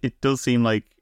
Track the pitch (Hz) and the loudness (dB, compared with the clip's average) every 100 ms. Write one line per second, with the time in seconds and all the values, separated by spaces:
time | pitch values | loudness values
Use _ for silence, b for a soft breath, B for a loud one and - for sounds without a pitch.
0 | 131 - 135 135 - 120 117 107 - _ | -8 -4 -2 -2 0 0 2 0 -4 _